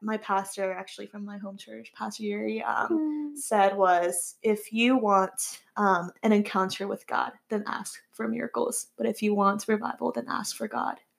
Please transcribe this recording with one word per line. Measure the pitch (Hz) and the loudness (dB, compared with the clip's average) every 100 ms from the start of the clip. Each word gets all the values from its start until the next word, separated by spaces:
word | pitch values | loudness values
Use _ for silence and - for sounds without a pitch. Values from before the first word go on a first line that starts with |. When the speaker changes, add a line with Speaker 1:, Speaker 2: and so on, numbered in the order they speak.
Speaker 1:
my | 214 214 | -6 -4
pastor, | 214 196 190 - 190 | 0 -2 -2 -4 -4
actually | 185 190 - 202 | -4 -12 -14 -14
from | 208 | -14
my | 202 202 | -14 -12
home | 196 202 | -12 -14
church, | - 220 220 | -16 -16 -16
Pastor | - 214 208 | -10 -10 -6
Yuri, | 214 208 214 220 | -4 -2 -2 -2
um, | - - - 320 311 302 294 | -2 0 2 2 0 -2 -6
Speaker 2:
Mm. | 294 | -8
Speaker 1:
said | - 214 196 196 | 0 4 4 6
was, | 185 175 175 175 - - | 4 6 2 -2 -6 -4
"If | 226 214 - | 0 0 -2
you | 220 240 262 | 2 4 6
want, | 208 196 190 - - - _ - | 6 4 4 -2 -8 -8 _ 0
um, | 202 180 175 - | 4 4 0 -2
an | 220 | 4
encounter | 208 202 196 190 - 202 | 4 4 0 0 -2 -6
with | 202 - | -6 -4
God, | - - - - | -2 -2 -6 -6
then | 214 208 | -4 -4
ask | - - - _ | -8 -8 -14 _
for | - 226 | -8 -4
miracles. | 233 233 240 - - - - | -4 -4 -2 -2 -4 -8 -4
But | 226 | -4
if | 214 | 0
you | 214 | 0
want | 202 196 208 - | 4 2 2 0
revival, | 214 - - - | 0 0 -4 -4
then | 240 - | -4 -4
ask | - 208 - | -6 -6 -8
for | 110 | -6
God," | 120 107 - _ | -4 -4 -6 _